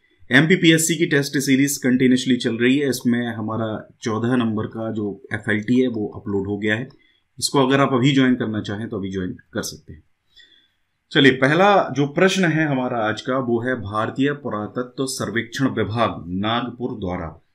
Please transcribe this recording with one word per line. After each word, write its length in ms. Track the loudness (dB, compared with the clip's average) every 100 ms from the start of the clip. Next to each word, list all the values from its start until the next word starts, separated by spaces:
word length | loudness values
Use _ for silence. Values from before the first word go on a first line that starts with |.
| _ _ 2
एमपीपीएससी 640 | 2 4 4 6 4 2
की 100 | 0
टेस्ट 320 | 0 0 0 -2
सीरीज 400 | 2 2 2 0
कंटिन्यूअसली 580 | 0 2 4 2 2
चल 200 | 0 0
रही 220 | 0 2 2
है, 120 | 0
इसमें 380 | 0 0 0 -2
हमारा 680 | -6 -6 -4 -4 -6 -12 _
चौदह 340 | -4 -2 0
नंबर 280 | 0 0 -2
का 280 | -6 -6 -6
जो 320 | -4 -6 -8 -8
एफ़एलटी 480 | -6 -2 -2 2 2
है 60 | 2
वो 200 | -2 -6
अपलोड 400 | -8 -4 -4 -2
हो 100 | -2
गया 180 | -2
है। 140 | -2 -4 _ _ _ _ -10
इसको 280 | 0 2 4
अगर 120 | 4
आप 100 | 4
अभी 180 | 2 4
ज्वाइन 240 | 4 4
करना 260 | 2 0 -4
चाहें 280 | -6 -8 -8
तो 80 | -8
अभी 140 | -6
ज्वाइन 260 | -6 -8 -10 _
कर 80 | -10
सकते 320 | -8 -14 -20
हैं। 100 | -20 _ _ _ -20 _ _ _ _ _ _ _
चलिए, 200 | 6 6
पहला 600 | 6 2 4 6 4 2
जो 120 | -2 -2
प्रश्न 380 | 2 2 4
है 200 | 0 2
हमारा 320 | 0 -2 -2 -2
आज 240 | -2 -4
का 160 | -4 -4
वो 240 | 0 -2
है, 140 | -2
भारतीय 560 | -4 -4 -4 -4 -2 -2
पुरातत्व 720 | -2 -6 -6 -6 -6 -8 -6
सर्वेक्षण 640 | -6 -4 -4 -4 -6 -2 -2
विभाग 560 | 0 -2 0 -2 -2 -8
नागपुर 640 | -4 -2 -2 -4 -6 -8
द्वारा 500 | -6 -6 -6 -8 -14 _